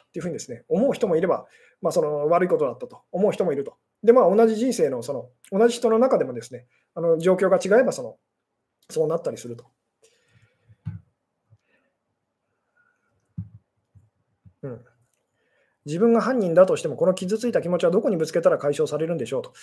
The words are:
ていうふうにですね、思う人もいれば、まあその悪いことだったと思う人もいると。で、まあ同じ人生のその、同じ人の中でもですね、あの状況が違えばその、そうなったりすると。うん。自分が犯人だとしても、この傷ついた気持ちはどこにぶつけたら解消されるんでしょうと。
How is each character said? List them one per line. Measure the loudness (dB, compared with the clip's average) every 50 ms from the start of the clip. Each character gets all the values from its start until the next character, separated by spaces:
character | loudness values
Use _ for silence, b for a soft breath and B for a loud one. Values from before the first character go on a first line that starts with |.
| _ _
て | _ -10
い |
う |
ふ | -8
う | -8
に | -10
で | -10
す | -12 -14
ね、 | -16 -16 -6 -4
思 | 0 0 0 0
う |
人 | 0 -2 -2 -2
も | 0
い | 0
れ | 0
ば、 | 0 -2 -4 b b b b b b b b
ま | -6 -2
あ |
そ | -2 -2
の | -2 -2 -4 -4 0 2
悪 | 2 2 2
い | 2
こ | 0 0
と | 0
だ | -4
っ | -4 -8
た | -14
と | -16 -18 -20 _ _
思 | -4 -2 0 0
う |
人 | 0 -2 -2
も | -2 -2
い |
る | -4 -6
と。 | -8 -12 _ _ _ _ _ 2
で、 | 4
ま | 6 6
あ | 6 6 6
同 | 4 4
じ | 4 2
人 | 0 -2 -2 0
生 | 0 -2 -2
の | -2 -4
そ | -6 -8 -8
の、 | -10 -10 -14 _ _ _ _ 0 2
同 | 2 2
じ | 2
人 | 0 0 0
の | 2 2
中 | 2 2 2 0
で | -2
も | -4 -6
で | -10
す | -12 -14
ね、 | -16 -18 -18 _ _ _ _ _ _
あ | -4
の | 0 0 0
状 | 2 2 2 2
況 | 2 2 2
が | 2
違 | 2 2 2 4 4
え | 4
ば | 2
そ | -2 -6
の、 | -10 -14 -16 _ _ _ _ _ _ _ _ _ _ _ _ _ _ _
そ | -4 -4 -2
う | -2
な | -2
っ | -4
た | -6 -8
り | -10 -10
す | -12 -16
る | -16
と。 | -16 -18 _ _ _ _ _ _ _ _ _ _ _ _ _ _ _ _ _ _ _ _ _ _ _ _ -14 -14 -14 -18 _ _ _ _ _ _ _ _ _ _ _ _ _ _ _ _ _ _ _ _ _ _ _ _ _ _ _ _ _ _ _ _ _ _ _ _ _ _ _ _ _ _ _ _ _ _ -16 -16 -16 -20 _ _ _ _ _ _ _ _ _ _ _ _ _ _ _ _ _ _ -20 _ _
う | -18 -18
ん。 | -18 -18 -20 _ _ _ _ _ _ _ _ _ _ _ _ _ _ _ _ _ _ _ _ -10
自 | -2 0
分 | 2 4
が | 4 2
犯 | 2 0 0 0
人 | 0 4
だ | 6 6 6
と | 6 4
し | 0
て | -2 -6
も、 | -4
こ | 0 0
の | 0 0
傷 | 0 -4 -4 -4 -4
つ | -4 -2
い |
た | -2 -2
気 | -2 -2
持 | -2 0
ち | 0
は | 2
ど | 2 2
こ | 0 0
に | 0 -2
ぶ | -2
つ | -2
け | -2 2
た | 2 4
ら | 2 2
解 | 0 -2 0
消 | 0 -2
さ | -2 -2 -4
れ | -4
る | -4 -4
ん | -6
で | -6
し | -6
ょ | -6 -6
う |
と。 | -6 -8 B B